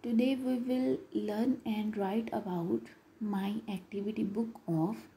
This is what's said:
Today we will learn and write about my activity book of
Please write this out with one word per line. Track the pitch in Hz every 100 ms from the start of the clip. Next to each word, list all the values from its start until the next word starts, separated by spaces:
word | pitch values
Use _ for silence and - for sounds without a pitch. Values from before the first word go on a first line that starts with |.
Today | 240 233 254 269
we | 254 254 247
will | 254 262 262 - 208 208
learn | 208 247 - 226
and | 214 214 214
write | 190 214 226
about | 214 208 180 170 226 - - - -
my | 214 202 196 214 226
activity | 190 - 202 202 220
book | 202 208 226 - -
of | 160 165 226 -